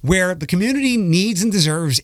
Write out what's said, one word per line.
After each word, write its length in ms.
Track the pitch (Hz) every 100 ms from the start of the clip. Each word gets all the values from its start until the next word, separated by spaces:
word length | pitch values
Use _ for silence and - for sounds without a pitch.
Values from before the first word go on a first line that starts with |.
where 320 | 131 185 185
the 140 | 175 147
community 500 | 175 226 269 269 240
needs 460 | 180 170 208 180
and 80 | 220
deserves 500 | 196 156 160 160 120